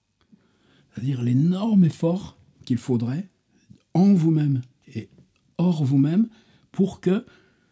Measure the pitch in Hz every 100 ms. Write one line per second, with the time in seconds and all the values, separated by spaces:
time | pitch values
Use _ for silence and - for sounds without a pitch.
0 | _ _ _ _ _ _ _ _ _ -
1 | 131 123 120 127 170 185 220 202 160 -
2 | 165 185 - - _ _ - 117 - 120
3 | 120 151 196 _ _ _ _ - _ 160
4 | 202 190 160 156 147 131 - _ - 110
5 | - _ _ _ _ - 180 156 131 139
6 | 147 185 226 _ _ _ _ - 190 -
7 | 180 202 - _ _ _ _